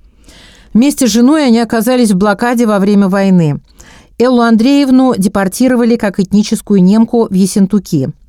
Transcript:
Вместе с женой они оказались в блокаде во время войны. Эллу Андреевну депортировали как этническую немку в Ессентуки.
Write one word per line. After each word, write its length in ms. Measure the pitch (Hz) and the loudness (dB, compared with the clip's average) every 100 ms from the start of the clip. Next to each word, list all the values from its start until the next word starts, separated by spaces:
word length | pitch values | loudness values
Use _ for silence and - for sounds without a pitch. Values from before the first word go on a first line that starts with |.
| _ _ - - - - - | _ _ -20 -20 -20 -20 -4
Вместе 320 | 214 277 285 247 | 0 0 0 -2
с 40 | |
женой 360 | 220 247 311 269 | 2 2 2 2
они 140 | 226 | 0
оказались 520 | 226 233 233 254 220 | 0 -2 -2 0 0
в 40 | 180 | 0
блокаде 500 | 208 196 240 240 233 | 0 -2 -2 -2 0
во 120 | 202 | 0
время 300 | 196 202 196 | 0 2 0
войны. 520 | 196 196 180 156 - - _ - - _ - | 0 0 2 0 -4 -12 _ -20 -20 _ -2
Эллу 220 | 247 240 | 0 2
Андреевну 720 | 233 220 247 285 269 262 254 190 | 2 2 2 0 2 2 2 0
депортировали 800 | 196 196 190 - 254 240 233 233 | -2 -2 -4 -2 0 0 0 -2
как 240 | 208 190 | -2 -4
этническую 640 | 185 202 214 220 - 196 | -2 -2 -2 -6 -2 2
немку 440 | 180 220 226 233 220 | 2 2 0 -2 -2
в 40 | |
Ессентуки. 760 | 190 190 214 190 208 - 151 131 - | -2 -2 0 0 -2 -2 -4 -4 -10